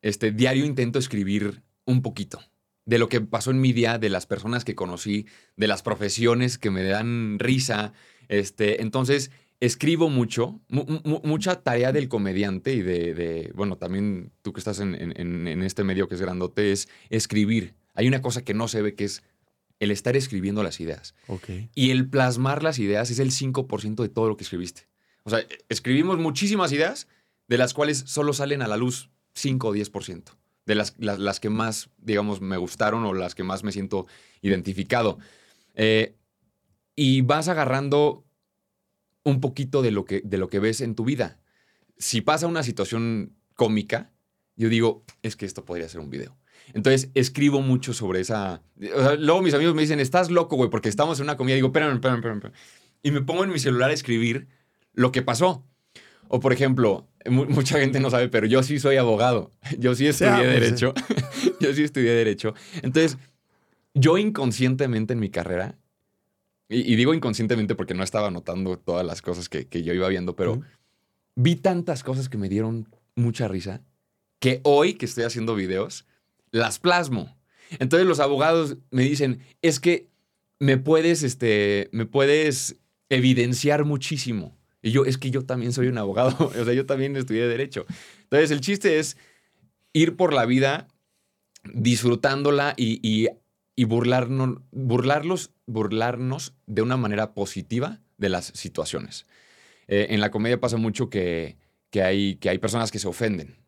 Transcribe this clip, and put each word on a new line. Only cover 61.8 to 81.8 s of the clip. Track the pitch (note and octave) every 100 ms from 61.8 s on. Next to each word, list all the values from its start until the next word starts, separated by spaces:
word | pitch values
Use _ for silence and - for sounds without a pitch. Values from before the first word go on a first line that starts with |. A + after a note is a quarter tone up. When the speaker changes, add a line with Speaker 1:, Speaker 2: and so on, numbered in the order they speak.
Speaker 1:
estudié | D3+ C#3+ A#2+
Derecho. | A#2 A2 G2+ A2 G#2+ - E3+
Entonces, | B2+ C#3 D#3+ C3 - _ _ _ _ _ _
yo | C#3 C3+ F3+
inconscientemente | G#3+ G#3+ C3 A2 B2+ C3 C#3 A2 A2
en | A#2+
mi | G2+
carrera, | F#2+ E2+ F2+ G2 - _ _ _ _ _ _ _ _ _
y, | A#2 A#2
y | A2+
digo | B2+
inconscientemente | D#3+ C3+ G#2+ A2+ A#2 G#2 G#2
porque | F#2
no | F2+
estaba | F#2+ A2 G#2
anotando | F2 - F2 F#2+ F2+
todas | - F2 F2
las | F2+
cosas | - F2 F2
que, | D#2 C#2
que | F2
yo | E2
iba | F2 F#2
viendo, | F#2+ F2+
pero | - G2+
Speaker 2:
Ujú. | A2+ - _ _ _ _ _ _ -
Speaker 1:
vi | B2+
tantas | E3+ F#3+ F3 E3+ C#3
cosas | - C3 C3
que | A#2+
me | G2
dieron | G2 A2 A2+ A2 _ _
mucha | - A#2 A2 A2+
risa | F#2+ F#2+ F#2 _ _ _ _ _ _
que | B2+ -
hoy | C#3+ C#3+ E3+
que | F3 A#2
estoy | -
haciendo | A#2 A#2 A2+
videos, | A2 F#2+ F#2+ G#2+ - _ _ _ _ _
las | A2+ A2+ -
plasmo. | F3 F3 D#3 A#2 D#2 _ _ _ - E3
Entonces, | C3 D#3+
los | F#3 C#3+
abogados | C#3+ C#3 D3+ E3 D3+ C3+ _
me | C3
dicen, | C3 C#3+ C#3 A#2+ - _
"Es | E3 D3+
que | E3+ F3 - _ _ _ _ _
me | C#3 C3+
puedes, | C3+ D#3+ E3 E3
este, | C#3+ C3 A#2+ G#2 G2+ G2+